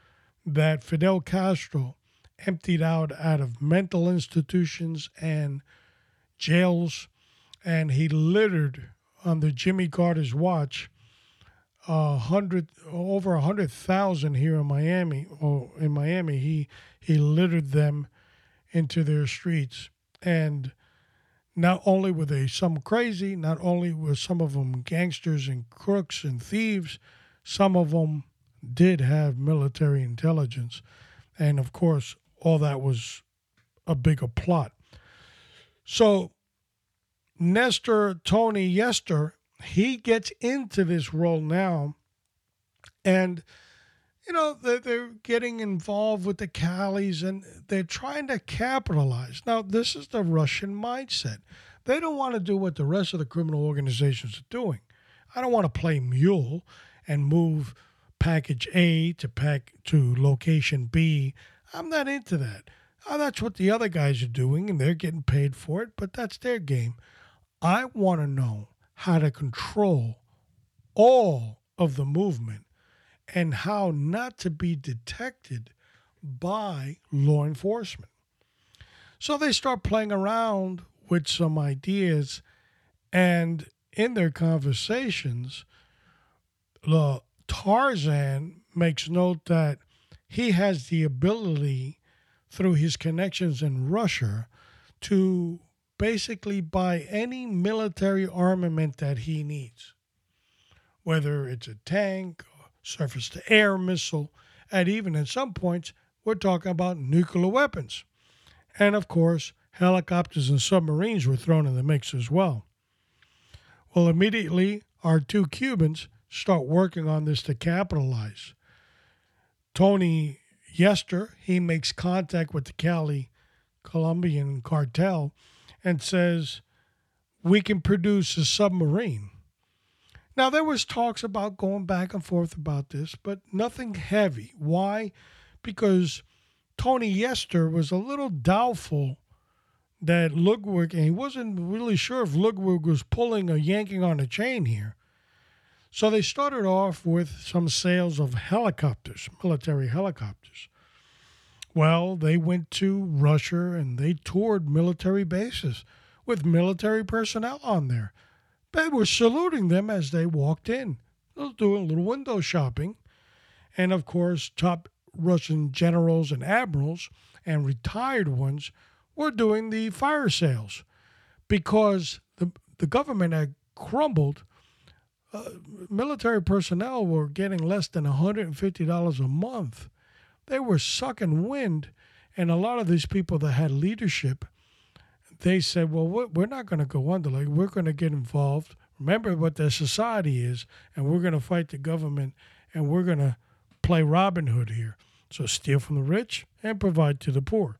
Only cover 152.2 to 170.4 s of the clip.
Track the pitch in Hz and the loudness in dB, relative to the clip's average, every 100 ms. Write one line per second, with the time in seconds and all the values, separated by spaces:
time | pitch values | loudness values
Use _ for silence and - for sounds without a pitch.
152.2 | 156 170 160 180 160 - 196 196 190 143 | 2 2 2 0 -2 -2 0 0 -2 2
153.2 | 147 151 - 175 180 175 135 123 151 165 | 4 4 2 -2 -2 -2 -4 -2 -2 -2
154.2 | - 185 226 202 151 156 170 170 185 196 | -2 0 0 0 0 2 2 0 0 0
155.2 | 180 180 233 - 147 113 - _ _ _ | 0 -2 -4 -6 -6 -8 -12 _ _ _
156.2 | - 214 160 165 180 185 214 220 202 220 | -4 0 2 4 2 0 0 0 0 -2
157.2 | 220 226 233 285 269 185 135 120 101 - | -2 -2 -6 -6 -2 0 0 -2 -4 -10
158.2 | _ _ _ _ _ 320 320 269 208 - | _ _ _ _ _ -2 0 2 2 4
159.2 | 233 277 359 302 180 180 214 202 139 165 | 2 2 0 0 2 2 0 -2 -2 -2
160.2 | 170 156 143 160 - 247 240 127 _ _ | 0 0 0 -2 -4 -4 -4 -8 _ _
161.2 | _ - 285 226 208 202 170 160 180 277 | _ -12 -10 0 0 2 0 -2 -2 -2
162.2 | 269 214 151 170 135 117 170 - _ _ | -4 -4 -2 -2 -2 -4 -8 -10 _ _
163.2 | _ _ _ _ _ - 180 185 - 180 | _ _ _ _ _ -2 0 0 -2 -2
164.2 | 175 170 - - 180 170 - _ _ - | 0 -2 -6 -2 0 0 -6 _ _ -4
165.2 | 165 170 - 156 147 131 170 170 165 165 | 2 2 2 -2 -2 0 2 4 4 2
166.2 | 147 135 139 220 208 147 143 175 - _ | 0 -2 0 0 0 -2 -2 -4 -12 _
167.2 | _ - - 156 135 123 - 214 262 254 | _ -14 -4 -2 0 -2 -4 -4 -2 0
168.2 | 165 127 135 147 - - _ _ _ - | 0 0 -2 -4 -8 -16 _ _ _ -4
169.2 | 302 226 220 214 220 220 220 - 277 302 | -2 2 2 2 0 -4 -4 -2 0 2
170.2 | 233 - | 0 0